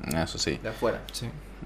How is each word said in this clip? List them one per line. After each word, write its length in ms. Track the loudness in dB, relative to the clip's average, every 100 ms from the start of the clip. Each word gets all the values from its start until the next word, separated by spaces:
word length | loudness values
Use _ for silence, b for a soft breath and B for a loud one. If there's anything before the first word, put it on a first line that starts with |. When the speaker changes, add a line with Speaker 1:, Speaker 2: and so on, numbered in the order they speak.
| 0 2
Speaker 1:
Eso 160 | 2 2
sí. 200 | 2 2
Speaker 2:
de 60 | -2
afuera. 320 | 2 2 2 -4
Speaker 3:
Sí. 180 | -6 -6 -6 -12 -10